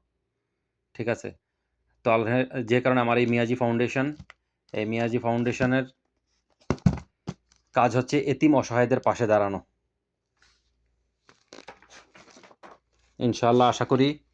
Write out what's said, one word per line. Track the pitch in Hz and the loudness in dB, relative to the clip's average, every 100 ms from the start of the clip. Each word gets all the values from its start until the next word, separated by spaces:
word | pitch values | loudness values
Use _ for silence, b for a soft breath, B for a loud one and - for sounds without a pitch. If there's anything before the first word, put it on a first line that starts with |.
| _ _ _ _ _ _ _ _ _ | _ _ _ _ _ _ _ _ _
ঠিক | - 117 | -10 -6
আছে? | 110 101 92 _ _ _ _ _ _ | -6 -8 -16 _ _ _ _ _ _
তো | 120 | 0
আল্লাহ, | 113 110 123 - 135 | 0 0 -2 -2 -6
যে | 110 123 | 0 0
কারণে | 127 127 | 2 0
আমার | 117 117 | 2 0
এই | 120 | 2
মিয়াজি | 117 117 | 0 0
ফাউন্ডেশন, | 127 120 117 123 135 139 151 - - _ _ _ | -2 -2 0 -2 -2 -6 -8 -18 -20 _ _ _
এই | 107 | -8
মিয়াজি | 107 113 117 117 | -6 -4 -2 -2
ফাউন্ডেশনের | 120 117 120 120 127 131 127 _ _ _ _ _ _ _ - - - - - _ - - _ _ _ | -2 -2 -2 -2 0 0 -4 _ _ _ _ _ _ _ -8 0 0 0 -10 _ -16 -16 _ _ _
কাজ | 131 123 120 | 2 2 2
হচ্ছে | 127 143 | 0 -2
এতিম | 139 131 151 135 | -2 2 4 4
অসহায়দের | - 120 120 127 | 2 0 2 2
পাশে | 113 104 113 | 0 0 2
দাঁড়ানো। | 107 101 95 - _ _ _ _ _ _ _ _ _ _ _ _ _ _ _ _ _ _ - - - _ - _ - - - - _ - - _ _ _ - | 2 2 -4 -10 _ _ _ _ _ _ _ _ _ _ _ _ _ _ _ _ _ _ -20 -20 -20 _ -20 _ -20 -20 -20 -20 _ -20 -20 _ _ _ -4
ইনশাআল্লাহ | 123 107 117 123 123 | -2 0 2 4 2
আশা | - | 0
করি | 120 131 139 147 _ | 0 2 0 -2 _